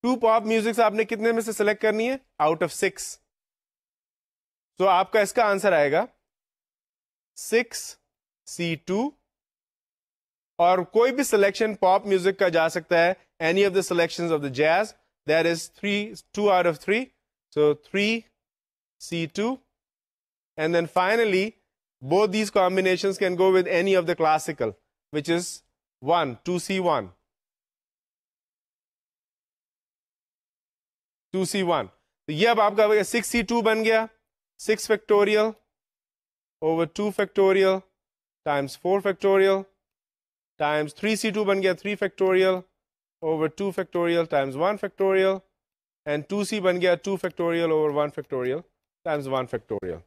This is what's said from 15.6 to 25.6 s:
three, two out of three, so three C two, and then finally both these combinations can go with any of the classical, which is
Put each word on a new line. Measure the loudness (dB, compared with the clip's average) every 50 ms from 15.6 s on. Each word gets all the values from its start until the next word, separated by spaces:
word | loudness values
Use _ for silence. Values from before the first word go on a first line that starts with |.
| -6 -16 _
three, | _ -6 -4 -4 -4 -6 -8 -14 -20 -20 _ _
two | -2 2
out | 2 4 4 2 2
of | 0 -2
three, | -4 -2 -2 -2 -4 -6 _ _ _ _ _ _ _ _ -2 2
so | 2 2 2
three | 0 _ _ -4 -2 -2 0 -2 -4 -8 _ _ _ _ _ _ _ _ _ _ _ _ _ _ _
C | -14 -8 -6 -6 -6 -6
two, | _ -4 -4 -4 -4 -6 _ _ _ _ _ _ _ _ _ _ _ _ _ _ _ _ _ _ _ -4
and | -2 0 0
then | 0 0 0 0 0
finally | 2 2 2 2 2 2 2 0 0 -2 -6 _ _ _ _ _ _ _ _ _ -6
both | 0 2 2 2 2
these | 0 -2 -4 0 0 2
combinations | 2 2 2 0 2 0 0 0 -2 -4 -2 -2 -2
can | -2 0
go | 2 2 4 4 4
with | 2 2
any | 0 0 2 2 2 0
of | 2
the | 0 -2 0
classical, | 2 0 0 0 -2 -6 -6 -4 -4 -6 -6 _ _ _ _ _ _ _ -8
which | -8 -2 -2
is | -2 -2 -2 -6 -14 -16